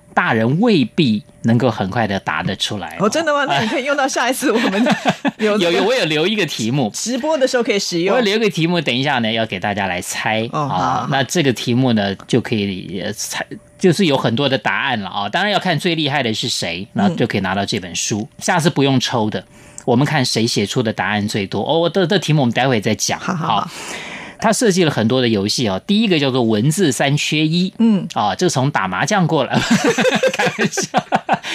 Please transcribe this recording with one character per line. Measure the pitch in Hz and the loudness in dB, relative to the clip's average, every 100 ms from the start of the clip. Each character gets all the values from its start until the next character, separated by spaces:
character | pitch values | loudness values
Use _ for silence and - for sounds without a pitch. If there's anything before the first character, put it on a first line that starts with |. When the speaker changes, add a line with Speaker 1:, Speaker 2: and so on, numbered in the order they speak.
| - | -6
Speaker 1:
大 | - 180 | 0 2
人 | 113 113 156 | 2 2 2
未 | 240 185 | 4 4
必 | 117 - 139 107 - - | 2 2 2 2 -4 -4
能 | 113 117 | 2 4
够 | 127 | 4
很 | - 98 | 0 -2
快 | 117 | 0
的 | 107 98 | 0 -2
答 | - 78 | -2 -4
得 | 87 95 | -4 -4
出 | - 104 | -6 -6
来 | 82 78 | -8 -2
哦。 | 208 | -2
Speaker 2:
哦， | |
真 | 294 | 0
的 | 320 | 0
吗？ | 285 269 | 0 0
那 | 139 | 0
你 | 220 | 0
可 | 294 | -2
以 | |
用 | 269 294 | -2 0
到 | 262 | 0
下 | 330 247 | 0 -2
一 | |
次 | 262 262 | 0 0
我 | 233 | 2
们 | 220 190 269 - 254 | 2 2 2 2 0
Speaker 1:
<laughs> | - 285 - | -2 -2 0
Speaker 2:
有 | 214 208 | 0 2
Speaker 1:
有， | 170 | 2
有， | 185 | 2
我 | 190 | 2
有 | 254 | 2
留 | 170 151 175 | 2 0 0
一 | 214 | 0
个 | 160 | -2
题 | - 110 | -2 -2
目。 | 143 110 | 0 -2
Speaker 2:
直 | - 220 254 | -4 -4 -4
播 | 302 311 | 0 0
的 | 262 | 2
时 | 247 | 0
候 | |
可 | 240 | 0
以 | 202 | -2
使 | - 175 | -2 -2
用。 | 185 | 0
Speaker 1:
我 | 240 | 2
有 | |
留 | 214 214 | 2 2
一 | |
个 | 214 | 0
题 | 160 160 | 0 0
目， | 175 | 0
等 | 147 | 0
一 | 120 | 0
下 | 143 131 | 2 0
呢， | 113 | 0
要 | 113 110 | 0 -2
给 | 92 | -2
大 | 104 | -4
家 | 101 95 | -2 -2
来 | 90 | -4
猜。 | - - 120 110 117 | -6 -4 -2 -2 -2
Speaker 2:
哦， | 151 | -4
Speaker 1:
啊， | 143 | -2
Speaker 2:
好， | 92 | -2
好。 | 127 127 120 | -2 -2 0
Speaker 1:
那 | 151 | 0
这 | 131 175 | 0 0
个 | 139 | 0
题 | 117 - | 0 0
目 | 120 131 | 2 2
呢， | 110 98 98 - | 2 0 -4 0
就 | 127 | 0
可 | - 110 | 0 -2
以， | 101 92 92 92 | -2 -4 -8 -8
呃， | - | -8
猜， | - - - - - - - | -8 -8 -8 -10 -12 -18 0
就 | 185 | 2
是 | 160 175 | 4 4
有 | 135 | 2
很 | 131 | 2
多 | 117 139 | 0 0
的 | 131 | 0
答 | 123 98 135 | -2 -2 -2
案 | 117 | -4
了 | 92 | -4
啊。 | 104 101 | -6 -4
当 | 175 | -2
然 | 202 | 0
要 | 185 | 0
看 | 185 151 | 0 0
最 | 185 | 0
厉 | 160 147 | -2 0
害 | 143 | 0
的 | 120 | -2
是 | 110 120 | -2 -4
谁， | - 90 82 101 | -4 -6 -8 -8
然 | 117 101 | 0 0
后 | |
就 | 160 120 | 2 0
可 | 104 | 0
以 | |
拿 | 92 | -2
到 | 98 | -2
这 | 101 107 | -2 -4
本 | 90 | -6
书。 | 90 - 104 110 - | -6 -4 -4 -6 -8
Speaker 2:
嗯。 | |
Speaker 1:
下 | - 180 | -2 2
次 | 156 | 2
不 | - | 2
用 | 139 131 | 2 2
抽 | - 123 107 | 0 -2 -2
的， | 95 - - - - | -4 -10 -20 -20 -10
我 | - | 0
们 | 123 | 2
看 | 147 151 | 2 0
谁 | 123 120 | 0 0
写 | 113 - 98 | 0 0 -2
出 | 131 | 0
的 | 110 | -2
答 | 104 95 | -2 -2
案 | 104 104 | -2 -2
最 | 110 98 | -2 -4
多。 | 101 | -4
哦， | 107 165 170 | -2 0 0
这， | 196 | 2
这 | 170 196 | 2 0
题 | - | 2
目 | 151 | 2
我 | |
们 | 123 | 2
待 | 110 135 | 2 2
会 | 117 | 2
再 | 113 107 | 0 -2
讲。 | - - | -2 -4
Speaker 2:
好， | - | -4
好， | 180 160 | -4 0
好。 | 107 | -2
Speaker 1:
好。 | - - - - - - - - | -2 -8 -12 -12 -12 -14 -16 -2
他 | 220 | 0
设 | 208 233 | 2 2
计 | 180 | 4
了 | 160 | 2
很 | - 113 | 2 2
多 | 131 | 2
的 | 120 | 2
游 | 104 101 | 2 0
戏 | - 113 | 0 0
哦， | 95 | -2
第 | - 208 | 0 0
一 | 226 | 2
个 | 160 | 2
叫 | 139 | 2
做 | 131 | 2
文 | 113 107 135 | 2 2 2
字 | 160 170 | 2 2
三 | - 143 147 | 2 2 0
缺 | - 156 | 0 0
一。 | 156 170 185 - | 2 2 0 2
Speaker 2:
嗯。 | 226 196 165 | 2 2 -2
Speaker 1:
啊， | - 104 92 | -2 -2 2
这 | 180 | 0
是 | |
从 | 139 135 | 2 0
打 | 135 95 | 0 -2
麻 | 92 | -2
将 | 147 202 165 | 0 2 2
过 | 160 | 2
来。 | 113 127 | 0 0
<laughs> | - 226 - - 508 247 - | 2 2 2 2 2 2 0
开 | - | 0
玩 | 202 - - | -2 0 -4
笑， | - - 262 - 240 - - - | -2 -2 -2 0 -2 0 -4 -4